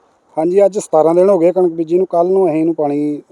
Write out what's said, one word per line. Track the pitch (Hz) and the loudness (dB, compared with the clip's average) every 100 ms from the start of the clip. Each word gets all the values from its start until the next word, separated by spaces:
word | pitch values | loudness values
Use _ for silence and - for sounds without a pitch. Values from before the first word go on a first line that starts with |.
| _ _ _ 156 | _ _ _ -6
ਹਾਂਜੀ, | 170 196 196 | -2 2 2
ਅੱਜ | 196 | 0
ਸਤਾਰਾਂ | - 156 156 175 | -2 0 2 2
ਦਿਨ | 190 | 2
ਹੋ | 190 | 2
ਗਏ | 170 | 2
ਕਣਕ | 180 180 | 2 -2
ਬੀਜੀ | 165 160 175 | -2 -4 -2
ਨੂੰ, | 185 | 0
ਕੱਲ੍ਹ | 170 180 | -2 0
ਨੂੰ | 190 180 | 0 0
ਅਸੀਂ | 156 | 0
ਇਹਨੂੰ | 160 160 | -2 -2
ਪਾਣੀ | 147 147 147 147 - | -4 -2 -4 -6 -12